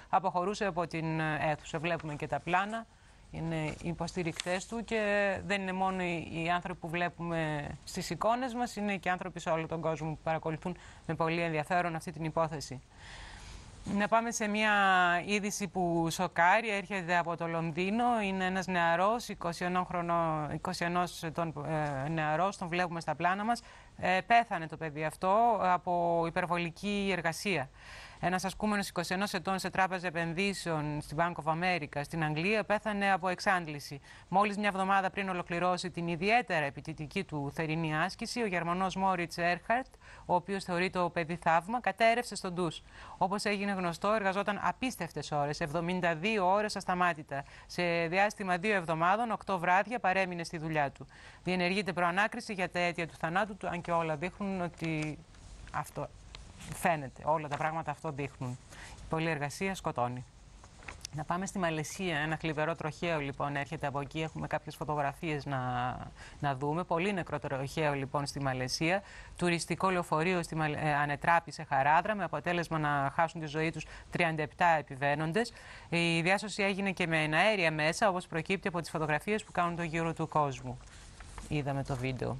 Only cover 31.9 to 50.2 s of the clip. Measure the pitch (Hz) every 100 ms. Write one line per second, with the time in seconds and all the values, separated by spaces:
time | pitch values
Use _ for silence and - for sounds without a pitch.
31.9 | 143 143 165 156 151 180 220 - 208 220
32.9 | 202 196 190 185 180 208 180 165 147 -
33.9 | 139 - - - 185 208 202 208 190 190
34.9 | 196 190 196 196 180 170 175 180 180 180
35.9 | 175 170 170 196 233 190 170 143 143 143
36.9 | 151 147 196 190 151 139 139 160 160 165
37.9 | 156 180 - 226 240 220 180 170 180 190
38.9 | 180 190 185 170 - 170 175 - 240 262
39.9 | - - - - 180 165 196 190 175 185
40.9 | 185 175 175 156 170 180 165 170 240 202
41.9 | 190 226 233 233 202 190 175 170 - -
42.9 | - - - 175 202 202 202 202 190 175
43.9 | 165 202 220 196 185 202 202 - - 254
44.9 | - 165 151 - 147 143 151 170 160 170
45.9 | 185 170 165 196 220 180 202 214 202 185
46.9 | 180 175 156 - 139 139 - - - 175
47.9 | 170 170 185 208 - 190 180 208 196 165
48.9 | 160 170 208 233 202 - 190 170 180 208
49.9 | 240 190 185